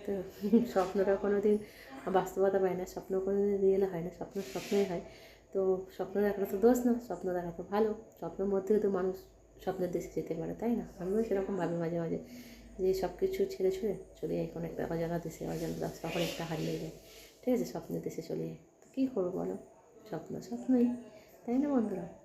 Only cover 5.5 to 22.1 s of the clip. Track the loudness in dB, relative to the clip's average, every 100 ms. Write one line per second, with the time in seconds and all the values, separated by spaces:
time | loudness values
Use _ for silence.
5.5 | 0 2 2 -2 -6 -2 2 2 2 0
6.5 | 6 6 6 4 2 0 -4 -2 -2 -2
7.5 | -6 -2 2 2 0 -10 -10 -8 -2 0
8.5 | 0 4 4 4 2 0 -4 -12 -20 -20
9.5 | -6 -4 -2 -2 -2 -4 -6 -4 -4 -4
10.5 | -2 0 0 -2 -8 0 0 2 0 0
11.5 | -2 0 0 0 -2 -2 -4 -6 -16 -18
12.5 | -18 -16 -2 0 2 -2 -2 -2 0 -2
13.5 | 2 0 2 -2 -4 -10 -8 -4 -2 -4
14.5 | -6 -6 -4 -4 -2 -2 -4 -6 -8 -6
15.5 | -4 -4 -4 -6 -6 -6 -2 -2 -4 -6
16.5 | -4 -4 -4 -6 -12 -20 -20 -20 -6 0
17.5 | 0 0 -6 -6 -6 -6 -8 -6 -6 -6
18.5 | -8 -18 _ -12 -2 0 0 -2 -2 -4
19.5 | -6 -10 -20 -20 -20 -10 -10 -8 -10 -8
20.5 | -6 2 4 4 2 -10 -20 -20 -14 -2
21.5 | 0 4 2 2 -2 -6